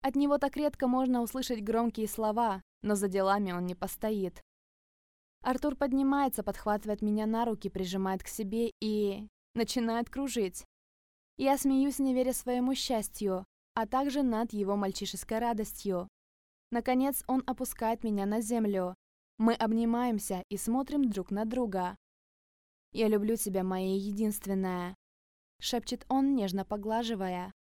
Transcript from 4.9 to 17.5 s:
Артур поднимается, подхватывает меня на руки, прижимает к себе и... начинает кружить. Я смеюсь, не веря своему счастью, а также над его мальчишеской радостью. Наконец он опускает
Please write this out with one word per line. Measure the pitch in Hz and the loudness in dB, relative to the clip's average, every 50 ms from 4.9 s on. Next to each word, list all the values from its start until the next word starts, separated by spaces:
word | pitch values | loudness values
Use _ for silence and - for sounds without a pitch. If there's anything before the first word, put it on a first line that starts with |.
| _ _ _ _ _ _ _ _ _ _ - | _ _ _ _ _ _ _ _ _ _ -2
Артур | 240 254 - - 294 277 | -2 -2 0 0 -2 0
поднимается, | - 285 262 254 269 277 269 277 285 277 262 - - 208 | 0 0 2 2 2 2 4 4 4 2 0 0 -2 -4
подхватывает | - 202 - - 214 208 208 208 214 208 208 | -4 -6 -4 0 0 0 0 0 -4 -4 -2
меня | 214 214 208 214 214 | 0 0 0 0 0
на | 214 220 226 233 | 0 0 0 0
руки, | 233 220 202 - 196 | 0 -2 -2 -4 -6
прижимает | - 190 190 180 185 190 190 190 190 190 - | -4 -4 -6 -4 -2 -2 -2 -2 -2 -4 -6
к | |
себе | - - - 220 190 208 226 233 226 - _ | -10 -8 -6 -6 -4 -2 -2 -2 -2 -2 _
и... | 220 214 214 214 208 202 196 202 208 - _ _ _ _ _ | -4 -2 0 0 0 0 -2 -4 -10 -16 _ _ _ _ _
начинает | 233 226 214 - 254 233 226 226 233 233 - | -2 -2 0 0 -2 0 0 0 -2 -2 -4
кружить. | - 262 277 269 226 240 202 185 - - - _ _ _ _ _ _ _ _ _ _ _ _ _ _ | -6 -6 -6 -4 -2 -2 -2 -2 -4 -10 -18 _ _ _ _ _ _ _ _ _ _ _ _ _ _
Я | - 262 269 277 | 0 2 4 4
смеюсь, | 269 - 269 269 262 269 285 269 - | 4 4 2 4 4 4 2 2 0
не | 269 269 254 | 0 2 4
веря | 254 254 254 247 | 2 2 2 0
своему | - - 247 247 247 247 254 269 | -2 -2 0 0 2 2 2 0
счастью, | 254 - - 262 220 208 - - - 214 196 185 185 190 _ _ _ _ _ _ | 0 0 0 0 -2 -2 -4 -6 -4 -2 0 0 -2 -4 _ _ _ _ _ _
а | 226 226 | -2 -2
также | 214 - 262 277 285 254 294 277 | 0 0 0 0 2 0 2 2
над | 247 226 214 233 233 - | 2 2 0 -2 -2 -2
его | 208 202 190 202 | -2 0 0 0
мальчишеской | 208 202 190 196 - 202 185 - 185 - - 220 220 | 0 0 -2 -2 -4 -6 -6 -6 -8 -6 -4 -2 0
радостью. | 233 240 233 208 214 208 - - - 202 185 175 180 - _ _ _ _ _ _ _ _ _ _ _ _ | 0 0 0 -2 -2 -6 -8 -8 -4 -2 -2 -2 -4 -6 _ _ _ _ _ _ _ _ _ _ _ _
Наконец | - 240 233 - 254 254 262 277 269 - - | -4 -2 0 2 2 4 2 2 0 -2 -2
он | - 262 262 - | 0 0 0 0
опускает | - | -2